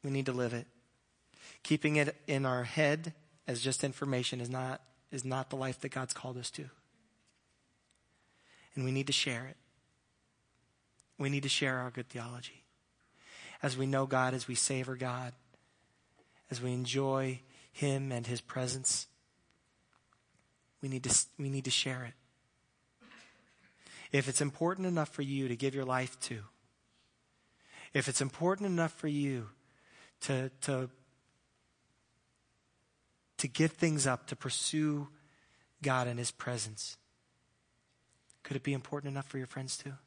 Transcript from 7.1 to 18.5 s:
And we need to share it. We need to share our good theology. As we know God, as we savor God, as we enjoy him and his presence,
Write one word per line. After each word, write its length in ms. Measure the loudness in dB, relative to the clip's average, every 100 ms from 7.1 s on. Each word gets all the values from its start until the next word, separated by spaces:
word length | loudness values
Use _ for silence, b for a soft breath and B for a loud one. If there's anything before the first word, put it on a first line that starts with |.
| _ _ _ _ _ _ _ _ _ _ b b b b b b
And 100 | -4
we 80 | 0
need 160 | 0 2
to 40 |
share 340 | 0 0 -2 -6
it. 100 | -16 _ _ _ _ _ _ _ _ _ _ _ _ _ _ _ _
We 120 | -2
need 120 | 0
to 60 | 0
share 300 | 2 2 0
our 120 | -2
good 180 | -6 -8
theology. 540 | -8 -10 -10 -14 -18 _ _ _ _ _ B B B B B
As 160 | -2 0
we 100 | 2
know 200 | 2 4
God, 280 | 4 4
as 120 | 2 -2
we 80 |
savor 400 | 0 2 2 -2
God, 380 | -4 -4 -4 -6 -12 _ _ _ _ _ _ _ _ b b _
as 140 | -4
we 100 | -2
enjoy 680 | -2 0 2 4 2 0 -4 -10 B B
him 400 | -2 2 2 0
and 120 | -2
his 160 | -2 -4
presence, 680 | -4